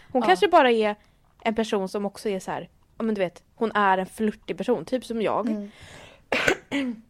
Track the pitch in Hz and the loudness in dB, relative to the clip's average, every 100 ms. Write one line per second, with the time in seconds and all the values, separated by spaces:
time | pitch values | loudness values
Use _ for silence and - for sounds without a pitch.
0 | - 254 220 370 392 339 254 226 214 208 | -6 0 2 4 6 6 6 4 2 -2
1 | _ _ _ _ 226 220 220 208 190 208 | _ _ _ _ -4 -2 0 -2 -2 -4
2 | 202 - 220 185 - 143 175 _ _ - | -6 -6 -6 -6 -6 -10 -10 _ _ -6
3 | 226 202 175 - _ - 220 214 196 185 | -2 0 -2 -4 _ -4 -2 2 2 2
4 | 185 - 214 - - 180 196 196 170 254 | 0 -2 -2 -2 -8 -4 -2 -2 -2 -6
5 | - 226 175 139 220 214 202 - - - | -4 -4 0 0 -2 -4 -8 -16 -20 -20
6 | - - - - - 392 - 277 262 220 | -20 -18 -4 -2 0 0 -2 -6 -4 -8